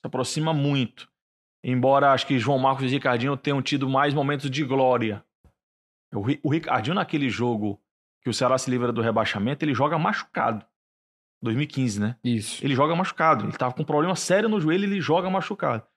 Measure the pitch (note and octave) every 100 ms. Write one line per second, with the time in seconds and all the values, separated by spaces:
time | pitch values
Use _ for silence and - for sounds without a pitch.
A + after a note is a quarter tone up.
0 | B2 B2+ B2 - D#3 D#3 C#3+ C#3 A#2+ -
1 | - _ _ _ _ _ - B2+ C3 C#3
2 | C#3 C3 - C3+ A#2 C3+ C3+ C3 C3 C#3
3 | C#3 A#2+ C3 C#3 - C#3 - C#3+ C3 C3+
4 | D3 C#3+ C#3 C#3+ C#3+ C3 C#3 C3+ C3 B2
5 | A2+ G2+ _ _ _ _ _ _ _ _
6 | _ - G#2 C#3 - D#3 - B2 A#2 F#3+
7 | F3+ D#3 C3+ G2 A#2+ A2+ G#2 G2+ _ _
8 | _ _ - A2+ B2+ C3 - B2 B2 A#2
9 | A#2 A2 G#2+ G#2+ G#2+ C#3+ D3+ A#2+ C#3+ D#3+
10 | F3 G#3 - - A#2+ - - _ _ _
11 | _ _ _ _ A2+ A2+ D3 - B2+ G2+
12 | G#2+ A#2+ B2 A#2 G2+ - C#3 C3 D3+ E3+
13 | F3+ - D#3+ C#3+ G2+ - B2+ - D#3 D3
14 | E3 F#3 - F#3+ G#3+ G#3+ D#3 F3 G3+ G3
15 | D3+ E3 F#3 F#3+ - G#3 F3+ A2+ -